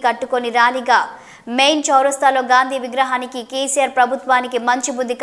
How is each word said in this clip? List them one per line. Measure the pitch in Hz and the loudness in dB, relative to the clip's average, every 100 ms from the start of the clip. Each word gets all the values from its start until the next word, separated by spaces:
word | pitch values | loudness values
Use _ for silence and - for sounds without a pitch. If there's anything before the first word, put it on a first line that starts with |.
| 247 | -2
కట్టుకొని | 233 247 247 240 233 | -2 -2 -4 0 2
ర్యాలీగా | 240 254 247 226 - - - - - | 2 2 2 2 0 -8 -20 -20 -6
మెయిన్ | 247 277 311 294 | 2 2 2 2
చౌరస్తాలో | 277 269 277 277 262 247 | 2 2 2 2 2 2
గాంధీ | 254 262 269 247 | 2 2 -4 -4
విగ్రహానికి, | 247 262 254 247 247 226 | -2 0 -2 -6 -10 -8
కేసీఆర్ | 262 269 285 269 269 | -6 -2 0 0 2
ప్రభుత్వానికి | 247 262 262 254 247 240 240 | 0 0 0 0 0 -2 -2
మంచి | 254 262 | -2 -2
బుద్ధి | 247 247 247 | -6 -6 -2